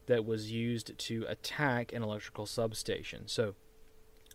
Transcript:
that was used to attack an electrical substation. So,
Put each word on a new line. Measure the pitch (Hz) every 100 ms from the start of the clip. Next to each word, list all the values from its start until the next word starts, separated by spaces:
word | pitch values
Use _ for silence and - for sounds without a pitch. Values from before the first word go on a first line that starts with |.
| -
that | 120
was | 110 110 107
used | 113 117 117 - 110
to | - 113 113
attack | 110 - - 147 120 117
an | 117
electrical | 110 104 - - 104
substation. | - 113 110 - 90 - - 104
So, | - 110 95 - - - - - - -